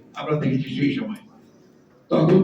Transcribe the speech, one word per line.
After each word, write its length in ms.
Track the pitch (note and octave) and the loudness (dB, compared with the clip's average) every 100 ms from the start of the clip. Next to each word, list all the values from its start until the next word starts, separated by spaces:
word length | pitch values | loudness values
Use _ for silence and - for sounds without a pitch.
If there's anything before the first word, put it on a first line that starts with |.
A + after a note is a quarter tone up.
| - - | -20 -12
আমরা 160 | - D3+ | -4 -2
দেখেছি 260 | C3 C3+ - - | -2 -2 -4 -2
সেই 180 | C#4+ - | -2 -2
সময়। 240 | - - - - - _ _ _ _ _ - | -6 -10 -16 -20 -20 _ _ _ _ _ -4
তখন 280 | - D#3+ F#3+ | 0 4 4